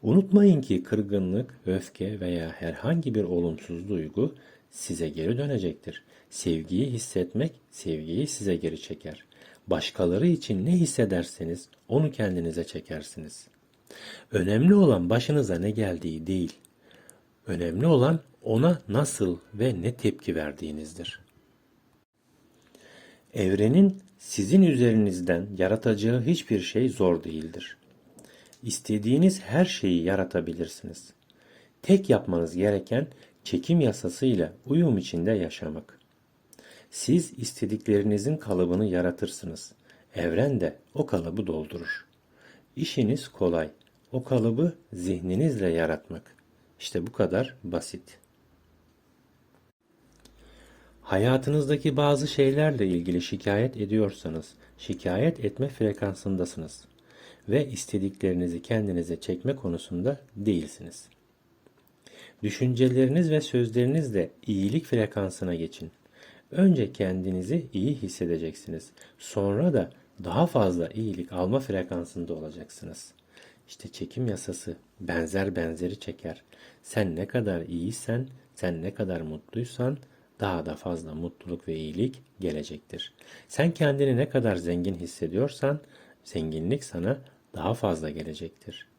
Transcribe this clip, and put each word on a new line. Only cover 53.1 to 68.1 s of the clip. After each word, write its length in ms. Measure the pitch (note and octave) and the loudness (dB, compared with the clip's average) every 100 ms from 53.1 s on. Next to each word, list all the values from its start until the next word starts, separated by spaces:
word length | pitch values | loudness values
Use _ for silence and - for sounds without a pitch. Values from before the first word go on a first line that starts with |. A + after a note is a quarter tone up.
| F2+ | -2
şikayet 540 | F2 G2+ - G2+ B2 A#2 | -2 -4 0 2 0 -2
ediyorsanız, 800 | G2+ A2 G#2 - E2 D#2+ - - - - | -2 2 0 -2 -10 -10 -10 -20 -20 -20
şikayet 640 | - E2+ - F2+ D3 E3 | -10 -4 -2 2 2 0
etme 240 | A2 - C3+ | -4 -4 -6
frekansındasınız 1160 | - A2 G2+ G2+ F#2+ G2+ F#2 F2+ - D#2+ - - _ _ - - - - | 0 0 0 -4 -4 -4 -2 -4 -6 -14 -16 -20 _ _ -20 -20 -20 -2
ve 200 | A#2 C#3+ | 0 0
istediklerinizi 920 | A2 - G#2 G2 F#2+ F#2+ F2 F2 E2+ | -6 -4 -4 -4 -2 -2 0 -2 -4
kendinize 580 | - A2+ G#2 F2 E2+ E2+ | -2 -2 0 -2 -2 -6
çekme 360 | - F#2 A#2+ C#3 | -4 -4 -4 -4
konusunda 640 | F#2 E2 - F2 G#2 C#3+ - G#2 | -4 -6 -6 -4 -4 -4 -10 -6
değilsiniz. 720 | G#2 F2+ D2+ - E2+ - - _ _ _ _ _ _ _ _ _ - - - _ | 0 0 -2 -12 -18 -18 -20 _ _ _ _ _ _ _ _ _ -20 -20 -20 _
Düşünceleriniz 880 | G#2+ - B2+ A#2+ B2+ B2 C3 D3+ E3 | -4 0 0 4 4 4 4 4 4
ve 100 | D3+ | 2
sözlerinizle 880 | D3+ B2+ A#2 A2+ B2 D3+ C#3+ G2+ E2+ - - | 0 0 2 2 2 2 0 -2 -2 -6 -4
iyilik 380 | G2+ G2 C#3 | 0 2 0
frekansına 720 | - A#2+ G#2 - G2 - F#2 | 0 0 0 0 -4 -4 -4
geçin. 360 | F2 D#2+ - D#2+ _ _ _ - - _ | -4 -6 -8 -16 _ _ _ -20 -20 _
Önce 420 | D#3+ F#3+ D#3+ G#2 | 4 6 6 2
kendinizi 720 | - F#2+ F#2 F#2 F#2 F2+ E3 B2+ | 0 -2 0 -2 -4 -2 -4 -2
iyi 220 | G2+ G#2+ | -2 -2
hissedeceksiniz. 960 | C3+ F#2+ | -2 -6